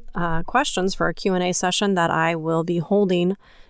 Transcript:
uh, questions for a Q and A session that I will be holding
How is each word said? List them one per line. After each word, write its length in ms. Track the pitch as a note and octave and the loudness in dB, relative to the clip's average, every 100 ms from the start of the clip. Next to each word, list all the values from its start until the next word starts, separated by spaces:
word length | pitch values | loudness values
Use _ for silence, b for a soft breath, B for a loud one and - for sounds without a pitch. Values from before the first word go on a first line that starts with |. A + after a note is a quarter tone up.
| - - | -8 -4
uh, 260 | E3+ E3 | 0 0
questions 540 | - B3+ - - F#3+ - | 0 0 0 0 -2 0
for 140 | E3+ | -2
a 40 | |
Q 220 | - G3+ F#3 | 0 -2 0
and 80 | |
A 100 | F3+ | 0
session 400 | F3 F3+ - G3+ | 0 0 0 0
that 160 | F#3 E3 | 2 2
I 260 | D#3+ E3 E3 | 2 0 0
will 280 | D#3+ E3 | -2 -2
be 160 | E3 F3 | 0 -2
holding 580 | D#3 G3+ G3 F3+ F3 G3 b b b | 0 2 2 2 2 -2 b b b